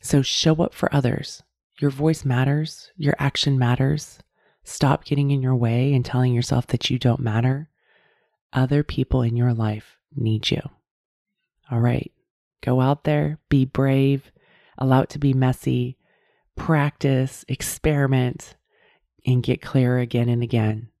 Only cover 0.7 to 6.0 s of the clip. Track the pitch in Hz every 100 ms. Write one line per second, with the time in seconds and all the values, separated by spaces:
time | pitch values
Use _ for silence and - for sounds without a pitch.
0.7 | - - 143 127 - - - _ _ _
1.7 | _ 143 135 151 160 139 123 131 143 156
2.7 | - - - 147 - 139 - - 135 123
3.7 | 123 135 147 - - - _ _ _ -
4.7 | - 139 139 - 143 143 139 127 127 117
5.7 | 117 135 139